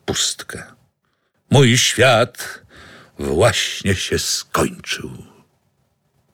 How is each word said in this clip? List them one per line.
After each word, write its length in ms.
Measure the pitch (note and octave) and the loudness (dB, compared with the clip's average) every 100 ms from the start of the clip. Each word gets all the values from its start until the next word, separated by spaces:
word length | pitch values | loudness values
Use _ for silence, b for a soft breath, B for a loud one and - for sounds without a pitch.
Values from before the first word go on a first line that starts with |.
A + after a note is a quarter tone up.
| - | -8
pustkę. 580 | - - - - - - _ _ _ _ _ _ _ - | -4 -4 -6 -12 -16 -16 _ _ _ _ _ _ _ 2
Mój 260 | - B2 B2+ | 6 6 4
świat 880 | - - C3 A2+ B2 - - - _ B B B B - | 2 4 4 4 2 -4 -14 -14 _ B B B B -10
właśnie 760 | C#2+ D2+ A2+ - - - G2 F#2+ | -4 2 2 2 -4 -4 -2 -2
się 240 | - E2 | -2 -4
skończył. 1080 | - - - - - - - - - - - _ _ _ _ _ _ _ _ _ _ | -2 -6 -4 -4 -4 -6 -10 -8 -10 -16 -20 _ _ _ _ _ _ _ _ _ _